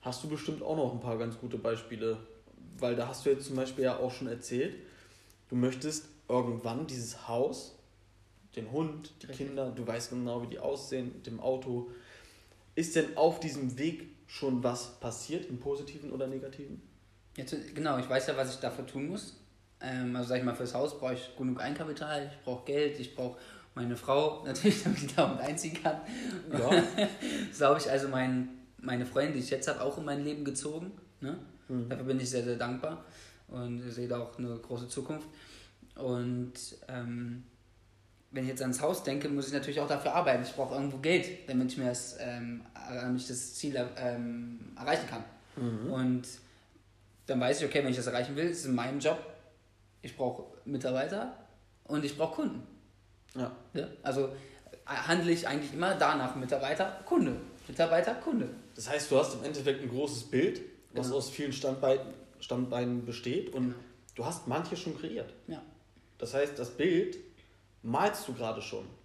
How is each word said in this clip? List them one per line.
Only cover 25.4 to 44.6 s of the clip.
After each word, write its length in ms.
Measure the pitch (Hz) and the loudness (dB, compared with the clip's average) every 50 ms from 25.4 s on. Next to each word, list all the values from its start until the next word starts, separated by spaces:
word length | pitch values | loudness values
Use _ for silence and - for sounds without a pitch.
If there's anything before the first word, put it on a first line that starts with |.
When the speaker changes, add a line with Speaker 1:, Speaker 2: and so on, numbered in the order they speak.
Speaker 2:
einziehen 380 | 123 139 151 160 - 170 160 - - | -2 -2 -2 -2 -2 -4 -4 0 2
kann. 180 | 170 151 - - - - - - - 185 180 - - - | 2 2 2 -4 -8 -8 -6 -6 -6 -6 -6 -6 -2 0
Speaker 1:
Ja. 180 | - 117 127 | 2 6 8
Speaker 2:
<laughs> 840 | 156 170 - - - - 208 202 - - - - - - - - - | 8 8 8 6 4 2 2 2 2 -2 -4 -4 -2 -2 -4 -4 0
So 140 | - 147 | 6 8
habe 120 | 139 143 139 | 8 8 8
ich 120 | - - | 6 4
also 180 | 131 139 139 139 | 4 4 2 2
mein, 400 | 135 131 131 131 127 127 127 127 - - - - - - | 2 2 4 4 4 2 2 0 -4 -14 -18 -20 -20 -10
meine 280 | - 127 127 120 123 | -4 -2 0 0 0
Freundin, 280 | - - 131 139 151 156 | 2 2 2 4 4 2
die 60 | 131 | 0
ich 100 | 120 - | 0 0
jetzt 180 | 143 131 - - | 0 0 0 0
habe, 120 | 143 - 104 | -2 0 0
auch 140 | - - - | -2 -2 -2
in 60 | 156 | -2
mein 200 | 147 143 143 143 | -2 -2 0 0
Leben 200 | 147 147 147 147 | -2 -2 -2 -2
gezogen, 480 | 139 131 - - 147 151 165 170 190 - - - - - - | -2 -2 -2 -4 -4 -4 -4 -6 -8 -10 -12 -18 -20 -16 -8
ne? 180 | - 135 147 - - - - - - - | -6 -6 -6 -6 -8 -14 -18 -20 -10 -4
Speaker 1:
Mhm. 200 | 135 127 117 117 | -4 -2 -2 -2
Speaker 2:
Dafür 160 | 127 127 131 | -4 -4 -2
bin 140 | 131 135 131 | 0 0 0
ich 100 | 127 123 | 0 0
sehr, 140 | 127 123 120 | 0 0 2
sehr 120 | 123 120 | 2 0
dankbar 480 | 113 120 120 127 127 - 156 165 165 - - - - - - - - - - | 0 0 -2 -2 -2 -4 -4 -6 -6 -12 -16 -20 -20 -20 -20 -20 -20 -18 -12
und 320 | - 123 123 120 120 120 123 123 | -8 -6 -6 -4 -4 -6 -6 -8
sehe 180 | 117 120 123 120 | -6 -6 -2 -2
da 120 | 123 120 | -2 -2
auch 180 | 117 117 - - | -2 -6 -6 -6
eine 180 | 123 120 117 | -6 -4 -4
große 320 | 113 117 - 127 117 123 123 | -8 -8 -6 -6 -6 -6 -6
Zukunft. 400 | - - 131 - 156 156 151 - - - - - - - - - - _ - - - | -6 -6 -4 -4 -6 -6 -6 -12 -16 -18 -20 -20 -20 -20 -20 -20 -20 _ -20 -20 -12
Und, 580 | - 135 127 123 123 123 123 123 123 123 123 123 - - - - - - - | -6 -2 0 0 0 0 0 0 -2 -2 -4 -6 -10 -12 -12 -12 -14 -14 -10
ähm, 560 | 131 123 120 120 120 120 120 120 120 123 123 - - - - - - - - _ _ _ _ _ _ _ _ _ - | -8 -6 -4 -4 -4 -4 -4 -4 -6 -8 -10 -14 -20 -20 -20 -20 -20 -20 -20 _ _ _ _ _ _ _ _ _ -6
wenn 100 | 131 131 | -4 -2
ich 60 | 131 | -2
jetzt 100 | 131 127 135 | -2 -2 0
ans 200 | 127 123 - 143 | 0 0 2 4
Haus 200 | 156 185 - - | 2 2 2 0
denke, 260 | - 135 147 143 147 | 0 0 0 0 0
muss 180 | 143 143 135 | 0 0 0
ich 60 | 131 139 | 0 -2
natürlich 280 | 139 131 147 139 151 | -2 -2 0 0 0
auch 80 | 143 143 | 2 2
dafür 240 | 156 139 - 151 131 | 0 2 2 2 4
arbeiten. 280 | 170 175 143 127 120 123 | 4 6 6 6 4 4
Ich 100 | - - | 0 -2
brauche 220 | - 135 127 - | -2 -2 0 0
irgendwo 240 | 139 139 143 135 135 | 0 0 -2 -2 0
Geld, 500 | 135 156 180 170 - - - - - - | 2 4 4 4 4 2 -6 -10 -8 0
damit 220 | 135 127 127 123 127 | 2 2 4 2 0
ich 60 | 135 | 0
mir 80 | 131 | 0
das, 300 | 123 123 - - - - - | 0 0 0 -2 -8 -8 -8
ähm, 420 | 117 123 120 120 117 117 120 117 - - - | -6 -6 -6 -6 -6 -6 -6 -8 -10 -14 -16
damit 460 | - - - 127 123 123 127 123 123 123 | -14 -10 -8 -6 -4 -2 0 0 0 0
ich 60 | - | -2
das 260 | 127 123 - - - | -6 -6 -6 -6 -8
Ziel, 200 | - - 147 135 135 123 123 - | -4 -4 -2 0 0 0 0 -2
ähm, 760 | - 131 123 120 120 120 117 117 120 120 120 120 117 | -2 -2 -2 -2 0 -2 -4 -4 -6 -6 -8 -10 -10